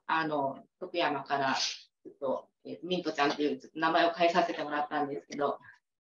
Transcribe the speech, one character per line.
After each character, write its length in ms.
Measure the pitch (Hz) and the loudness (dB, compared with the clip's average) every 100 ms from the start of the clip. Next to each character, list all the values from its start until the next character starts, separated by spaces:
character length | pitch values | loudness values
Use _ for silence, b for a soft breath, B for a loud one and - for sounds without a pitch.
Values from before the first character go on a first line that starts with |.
| - | -2
あ 220 | 160 156 | 0 0
の、 360 | 147 135 - - _ | 0 -2 -4 -14 _
徳 180 | 185 175 | -6 0
山 260 | 165 139 | 0 0
か 160 | - 139 | -2 0
ら、 160 | 135 - | 2 2
ち 540 | - - - _ - | 0 -4 -14 _ -20
ょ 20 | |
っ 20 | - | -6
と、 300 | 135 - - _ 131 | -4 -4 -6 _ -14
え 80 | |
ー、 60 | 131 | -10
ミ 140 | 170 180 | -4 -2
ン 60 | |
ト 80 | 156 | -2
ち 80 | 143 | 2
ゃ 80 | 147 | 2
ん 40 | |
っ 40 | - | 2
て 60 | |
い 100 | 147 | 0
う、 60 | 131 | -2
ち 80 | - | -8
ょ 40 | |
っ 40 | |
と 60 | 156 | -2
名 120 | 160 | 2
前 140 | 170 170 | 4 4
を 60 | |
変 160 | 175 170 | 4 4
え 40 | |
さ 120 | 180 | 4
せ 100 | 170 | 2
て 100 | 160 | -2
も 60 | 147 | -4
ら 120 | 147 | -4
っ 60 | 147 | -2
た 160 | 151 | -2
ん 60 | 139 | -2
で 100 | 143 | -4
す 80 | - | -8
け 100 | 143 | -2
ど、 220 | 143 - B B _ _ | -2 -2 B B _ _